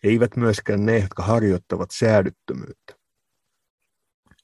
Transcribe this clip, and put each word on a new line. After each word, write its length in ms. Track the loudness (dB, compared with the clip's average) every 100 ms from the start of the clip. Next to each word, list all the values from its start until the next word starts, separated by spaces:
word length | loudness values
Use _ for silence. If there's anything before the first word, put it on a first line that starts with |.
Eivät 320 | 0 2 0 0
myöskään 500 | 0 0 -2 -2 2
ne, 140 | 2
jotka 240 | 0 -4
harjoittavat 640 | 0 2 2 0 -4 -8 -6
säädyttömyyttä. 1040 | -2 2 2 2 -4 -12 -12 -12 -18 -20 -20 _ _ _ _ _ _ _ _ _ _ _ _ _ _